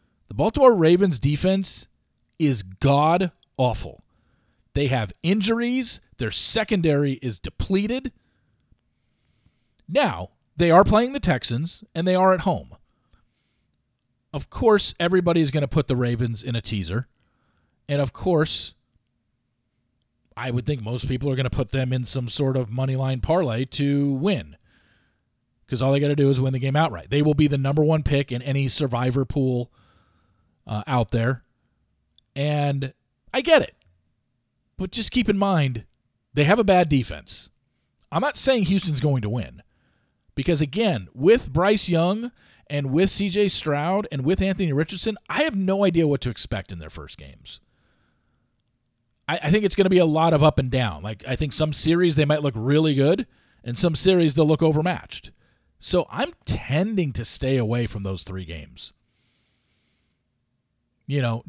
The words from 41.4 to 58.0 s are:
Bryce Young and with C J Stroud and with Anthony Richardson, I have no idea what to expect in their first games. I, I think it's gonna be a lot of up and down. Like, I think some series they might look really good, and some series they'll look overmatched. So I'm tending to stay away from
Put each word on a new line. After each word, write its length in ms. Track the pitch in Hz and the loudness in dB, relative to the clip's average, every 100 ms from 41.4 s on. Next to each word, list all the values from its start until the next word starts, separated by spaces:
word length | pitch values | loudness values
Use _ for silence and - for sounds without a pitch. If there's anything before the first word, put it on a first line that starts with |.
| - | 2
Bryce 380 | 139 190 214 - | 0 2 0 0
Young 420 | 165 175 208 240 - _ _ - | 0 0 -2 -6 -14 _ _ -10
and 220 | 147 135 | -6 -2
with 180 | 143 190 | 2 2
C 200 | - 202 | 0 -2
J 200 | 190 208 | 0 0
Stroud 580 | - 156 143 160 196 208 | -2 -4 -2 -2 -2 -4
and 140 | 139 | -4
with 180 | 131 190 | -2 0
Anthony 300 | 190 190 180 | 0 0 0
Richardson, 460 | 139 160 190 220 208 - | 0 -2 -4 -6 -6 -6
I 140 | - | -2
have 120 | 311 202 | -2 0
no 280 | 190 196 | 0 2
idea 240 | 202 165 156 | 2 2 2
what 140 | 139 | 0
to 80 | 123 | -2
expect 420 | - - 104 - | -6 -6 -8 -8
in 80 | 87 | -12
their 120 | 78 | -14
first 260 | 80 73 - | -14 -16 -16
games. 420 | 69 - - - _ _ _ _ _ _ _ _ _ _ _ _ _ _ _ _ - | -20 -20 -20 -20 _ _ _ _ _ _ _ _ _ _ _ _ _ _ _ _ -8
I, 120 | 170 | -4
I 80 | 151 | 2
think 140 | 208 202 | 2 2
it's 100 | - | 2
gonna 140 | 185 | 4
be 80 | 180 | 4
a 80 | 165 | 4
lot 280 | 156 165 | 4 4
of 80 | 156 | 6
up 160 | 156 147 | 4 4
and 140 | 131 | 0
down. 320 | 127 113 78 | 0 -2 -4
Like, 220 | 95 110 - | -10 -10 -6
I 80 | 131 | -4
think 160 | 151 | -4
some 220 | - 156 | -2 -2
series 420 | 143 156 170 180 147 | 0 0 2 2 2
they 80 | |
might 200 | 147 151 | 2 2
look 100 | 143 110 | 0 -2
really 400 | 120 147 156 139 | 2 2 4 4
good, 320 | 139 208 - _ _ _ - | 4 2 -2 _ _ _ -8
and 120 | 120 | -2
some 180 | 175 160 | -2 2
series 400 | 185 185 165 139 | 4 4 4 4
they'll 120 | 156 | 2
look 140 | 160 | 4
overmatched. 720 | 165 151 175 175 - - - - _ _ _ _ | 2 2 0 -4 -8 -16 -18 -20 _ _ _ _
So 280 | - 180 - | -4 -2 -2
I'm 260 | 143 294 - - | -4 -6 -6 -8
tending 640 | - - 143 202 208 156 | -8 -2 -2 0 0 -2
to 120 | 117 113 | -4 -6
stay 320 | - 131 135 | -4 -2 0
away 280 | 110 120 117 | 0 -2 -2
from 180 | 104 | -6